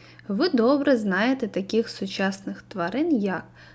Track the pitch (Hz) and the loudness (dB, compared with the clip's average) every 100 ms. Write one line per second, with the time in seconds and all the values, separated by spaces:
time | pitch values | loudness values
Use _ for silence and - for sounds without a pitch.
0 | - - - 202 339 240 226 285 277 247 | -20 -16 -6 0 2 4 4 4 4 2
1 | 208 185 233 269 214 180 190 220 226 - | 2 2 2 0 -2 -4 -2 -2 -2 -6
2 | 196 - 196 196 - 196 - 202 170 247 | -8 -2 -2 -2 -8 -12 -10 -6 -4 -2
3 | 339 269 202 175 - - - | 0 0 0 -4 -8 -20 -20